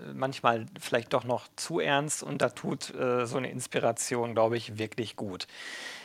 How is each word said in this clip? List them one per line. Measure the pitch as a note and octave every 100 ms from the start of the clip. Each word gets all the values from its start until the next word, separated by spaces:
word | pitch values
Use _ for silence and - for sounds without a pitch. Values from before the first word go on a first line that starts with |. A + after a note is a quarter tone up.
| B2
manchmal | C#3 C3 C3+ B2+ A#2 A2 -
vielleicht | - B2 A2+
doch | B2+
noch | A#2+ A#2+ - -
zu | - E3
ernst | D#3 C#3+ D3+ -
und | - C#3
da | -
tut, | - - C#3 -
äh, | - C3 B2 A#2
so | C3+
eine | B2+
Inspiration, | B2+ - - A#2 A#2 - B2 A#2
glaub | A2+ A2+
ich, | A#2 A2+ G#2+
wirklich | G#2+ - G#2+ -
gut. | A2 F2+ - - - - - -